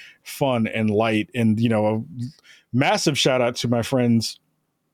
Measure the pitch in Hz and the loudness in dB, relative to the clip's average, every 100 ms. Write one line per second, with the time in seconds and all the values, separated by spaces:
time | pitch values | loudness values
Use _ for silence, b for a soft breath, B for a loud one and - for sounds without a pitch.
0 | B B - - 139 120 110 113 107 104 | B B -18 -4 -2 0 -2 -2 0 0
1 | 113 107 104 123 113 107 120 110 107 110 | 2 0 -2 0 0 2 0 0 0 -2
2 | 123 120 123 b b b b 120 151 208 | -6 -10 -12 b b b b 0 2 2
3 | 175 131 147 127 120 123 120 120 113 131 | 0 0 2 2 0 -2 -2 -2 0 0
4 | 120 117 - - _ _ _ _ _ | 2 2 0 -8 _ _ _ _ _